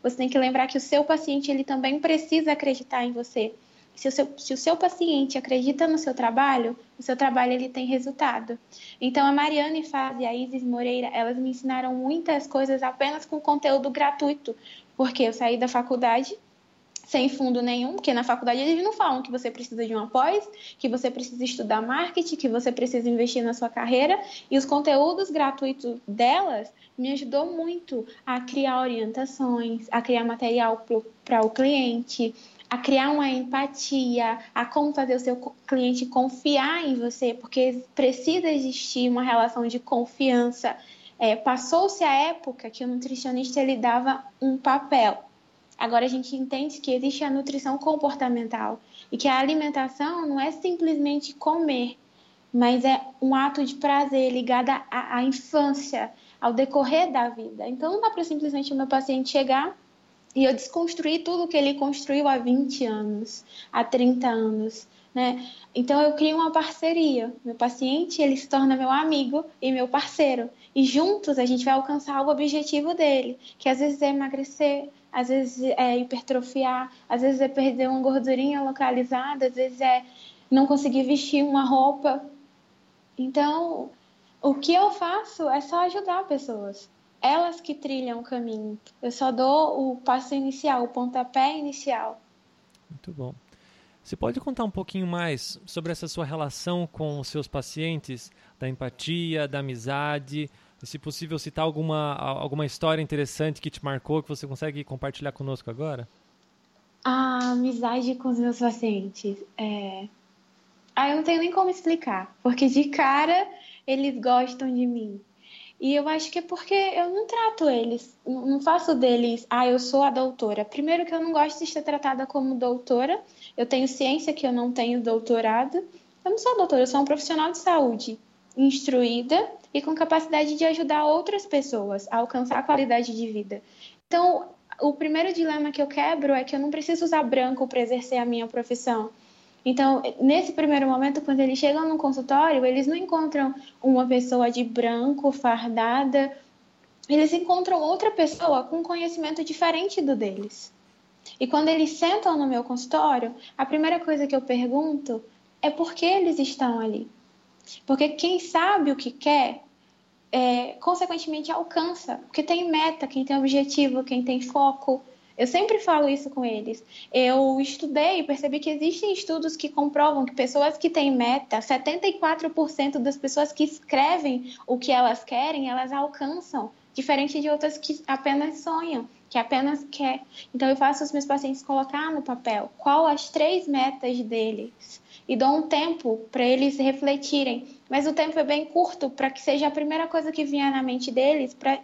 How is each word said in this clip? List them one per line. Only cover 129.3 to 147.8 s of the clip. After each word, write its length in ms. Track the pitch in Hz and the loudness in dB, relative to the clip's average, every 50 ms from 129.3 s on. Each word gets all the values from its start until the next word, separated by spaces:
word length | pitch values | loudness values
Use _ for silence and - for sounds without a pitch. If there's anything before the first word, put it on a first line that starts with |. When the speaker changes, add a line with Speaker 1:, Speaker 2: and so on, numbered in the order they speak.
| 302 370 440 - - - - _ | 2 2 2 0 -6 -14 -20 _
Speaker 1:
e 80 | - 285 | -6 -4
com 140 | 285 311 320 | -2 -2 -2
capacidade 600 | 311 320 330 330 320 320 320 311 302 302 294 302 | -2 0 2 2 0 2 2 0 0 2 0 0
de 100 | 302 330 | 2 2
ajudar 400 | 320 320 320 330 277 302 302 - | 2 2 0 0 0 0 2 4
outras 400 | 302 311 330 339 403 415 403 392 | 4 4 4 2 0 -4 -4 -4
pessoas 640 | - - 285 269 - 247 220 202 202 196 196 196 - | 0 0 0 0 0 -4 -4 -4 -4 -6 -6 -6 -2
a 80 | - 226 | -2 -2
alcançar 400 | 240 240 - 247 254 247 269 - | -2 0 -2 -4 -2 0 -2 -2
a 60 | 262 | 2
qualidade 520 | - 294 269 269 240 240 240 240 240 220 | 2 2 2 4 2 2 2 2 0 -4
de 120 | 220 233 220 | -6 -6 -4
vida. 300 | 214 214 202 196 202 208 - _ _ - - - - _ _ _ | -4 -6 -6 -8 -10 -12 -14 _ _ -20 -20 -20 -20 _ _ _
Então, 400 | 339 339 359 359 339 - 359 - - _ _ _ - - | 2 4 6 4 4 2 -2 -6 -14 _ _ _ -8 -2
o 120 | - 294 285 | 0 0 0
primeiro 380 | 294 311 302 302 320 339 381 | 0 -2 -2 0 0 0 0
dilema 400 | 349 339 330 311 302 302 294 294 | 0 0 -2 -2 0 -2 -4 -4
que 80 | 285 - | -2 -2
eu 60 | 285 | -2
quebro 480 | 285 - 294 277 311 330 302 285 277 277 | -2 0 -2 0 0 0 0 2 2 2
é 100 | 254 262 | 0 0
que 120 | - - | -2 -4
eu 40 | 269 | -4
não 120 | 277 294 | -2 -2
preciso 340 | 294 311 294 - 339 330 339 | -4 -4 -2 -2 -2 0 0
usar 160 | 330 330 311 | 0 2 0
branco 460 | 285 233 262 254 254 254 269 262 269 254 | 2 2 2 0 2 0 0 -2 -4 -2
pra 140 | 262 247 | 0 -2
exercer 360 | 240 226 254 247 247 - 262 247 | 0 0 -2 -4 -2 -2 -2 -2
a 80 | 240 | 0
minha 220 | 240 240 233 226 226 | 0 -2 -2 -4 -4
profissão. 640 | - 247 233 - 247 240 - 254 233 220 214 220 - _ _ _ _ _ _ _ _ _ _ | -6 -6 -4 -4 -6 -4 -2 -2 -2 -2 -4 -6 -10 _ _ _ _ _ _ _ _ _ _
Então, 360 | 254 254 262 277 269 269 269 254 240 - - | -2 2 4 4 4 4 2 0 -4 -2 2
nesse 320 | 254 269 294 349 - - - | 4 4 6 4 2 0 -2
primeiro 340 | - 311 294 294 277 269 269 | 0 2 2 4 4 4 2
momento, 320 | 262 254 269 285 277 302 | 2 2 2 0 0 -2
quando 220 | 294 285 277 262 | 0 0 2 2
eles 180 | 269 262 262 262 | 4 2 2 2
chegam 300 | 302 285 294 311 320 320 | 2 2 2 2 0 0
no 80 | 320 311 | 0 0
consultório, 680 | 311 277 262 269 254 - 269 277 311 330 311 262 254 | 0 0 0 -2 0 2 4 4 4 4 4 4 4
eles 220 | 254 254 277 269 277 | 4 2 2 2 0
não 80 | 320 | 0
encontram 580 | 349 370 370 339 320 320 302 302 285 277 262 269 - - - - _ - | -2 -2 -2 0 0 0 0 0 0 0 0 -2 -6 -12 -18 -18 _ 4
uma 240 | 262 262 254 254 247 | 4 6 6 6 4
pessoa 420 | 254 247 247 247 254 247 240 240 | 4 2 2 2 2 2 2 2
de 140 | 240 247 247 | 2 0 -4
branco, 640 | 226 226 240 233 233 233 233 240 277 285 277 - 277 277 | -2 0 0 0 0 0 0 0 0 0 2 2 0 0
fardada, 1000 | - - 240 233 226 233 240 220 226 226 233 240 269 277 262 254 277 269 277 277 - - _ _ _ _ _ _ _ _ _ _ _ - - | 2 2 2 2 2 -2 -2 -2 0 0 2 2 2 2 2 2 2 2 2 -2 -10 -18 _ _ _ _ _ _ _ _ _ _ _ -2 2
eles 240 | 285 302 311 311 339 | 4 6 6 4 4
encontram 480 | 349 349 - 359 370 370 370 370 330 | 0 2 2 2 2 2 2 2 2